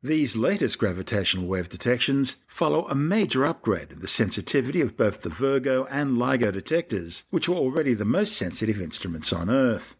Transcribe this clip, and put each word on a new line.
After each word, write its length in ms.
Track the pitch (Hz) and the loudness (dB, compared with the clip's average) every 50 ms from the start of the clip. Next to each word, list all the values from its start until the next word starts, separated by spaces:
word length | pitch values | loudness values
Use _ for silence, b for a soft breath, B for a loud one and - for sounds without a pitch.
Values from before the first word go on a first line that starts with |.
These 320 | - 131 156 156 147 123 - | 0 0 2 2 2 2 2
latest 440 | 113 113 156 202 196 160 113 - - | 2 2 2 2 2 0 0 2 0
gravitational 640 | 120 101 90 90 95 - - 101 95 - - 92 90 | 0 0 0 -2 -4 -2 -2 0 0 0 -2 -2 -2
wave 220 | 87 95 92 87 85 | -2 -2 -2 -2 -6
detections 680 | - - - 120 123 120 - - 135 139 139 127 - _ _ | -8 -4 0 0 2 2 2 0 2 2 0 0 -2 _ _
follow 400 | _ - - 170 151 147 156 185 | _ -4 0 0 2 2 2 0
a 80 | - 147 | 0 -2
major 500 | 139 143 160 196 226 202 117 131 131 135 | 0 0 2 2 2 2 2 2 2 2
upgrade 480 | 151 165 - - 117 98 82 - - | 2 0 -2 0 0 0 0 -2 -10
in 80 | - - | -14 -10
the 80 | - 92 | -8 -6
sensitivity 720 | - - 117 92 - - 95 - - 143 123 127 143 175 | 0 0 0 0 0 -6 -6 0 0 0 0 2 0 0
of 160 | 147 113 - | 0 0 2
both 240 | - 113 104 95 - | 2 2 2 2 -2
the 80 | - 87 | -8 -8
Virgo 580 | 80 - 131 135 139 135 127 139 131 131 135 - | -4 -2 0 2 2 2 2 2 0 0 0 -2
and 260 | 135 143 147 139 127 | -2 -2 0 2 2
ligo 340 | 117 123 131 135 123 117 107 | 2 2 2 2 2 2 0
detectors, 760 | 95 98 - - 156 170 165 - - 95 85 85 - - - _ | 0 -2 -2 0 0 0 0 0 -4 -4 -4 -6 -10 -14 -10 _
which 220 | - 160 - - | -2 -2 0 0
were 60 | 175 | 0
already 360 | 180 143 131 131 165 151 139 | 2 0 0 2 2 2 2
the 140 | 120 101 104 | 2 2 2
most 280 | 104 131 185 214 214 - | 2 2 2 2 0 -2
sensitive 460 | - - 90 90 - 113 107 107 101 | -4 -4 -4 -4 -2 -2 0 0 -2
instruments 500 | 90 80 - - - 92 82 80 78 - | -2 -6 -8 -8 -8 -6 -6 -6 -4 -4
on 200 | 95 85 82 92 | -2 -2 0 0
Earth. 460 | 123 135 131 123 110 - - - - | 2 2 2 2 0 -2 -6 -14 -20